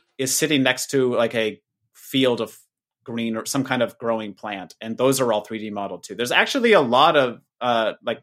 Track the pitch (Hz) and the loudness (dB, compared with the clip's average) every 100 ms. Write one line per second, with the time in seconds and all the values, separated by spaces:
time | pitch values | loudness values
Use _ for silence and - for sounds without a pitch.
0 | _ - 131 - 151 143 131 127 - 139 | _ -6 -2 0 2 4 2 0 0 0
1 | 127 113 117 117 110 104 _ _ _ _ | 2 2 0 0 -2 -4 _ _ _ _
2 | - 135 127 117 110 - _ _ _ _ | -4 2 2 2 -4 -8 _ _ _ _
3 | - 117 113 110 - 139 131 127 113 - | -10 -6 -4 -4 -2 -2 0 0 0 -2
4 | 117 113 107 95 107 98 90 - 113 113 | -2 -2 -4 -10 -10 -10 -12 -14 -10 2
5 | 131 135 120 107 - 110 107 101 98 90 | 2 4 2 0 -2 -10 -8 -6 -8 -10
6 | - 98 123 170 214 277 233 196 127 127 | -12 -6 -4 -2 -4 -2 2 4 4 4
7 | 160 151 127 113 _ - 123 117 107 - | 4 4 0 -4 _ -8 -2 0 -2 -4
8 | 120 113 | -8 -8